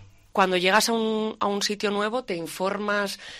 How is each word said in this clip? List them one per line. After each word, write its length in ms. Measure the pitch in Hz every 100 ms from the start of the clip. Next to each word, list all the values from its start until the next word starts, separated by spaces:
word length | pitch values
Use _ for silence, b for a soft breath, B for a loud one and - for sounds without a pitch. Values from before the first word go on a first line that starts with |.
| - - -
Cuando 260 | - 185 185
llegas 320 | 185 208 -
a 40 |
un, 440 | 226 220 220 220 -
a 80 | 202
un 160 | 202
sitio 260 | 202 208 208
nuevo, 340 | 202 214 254
¿te 120 | 254 170
informas 840 | 160 - 190 202 208 202 196 - B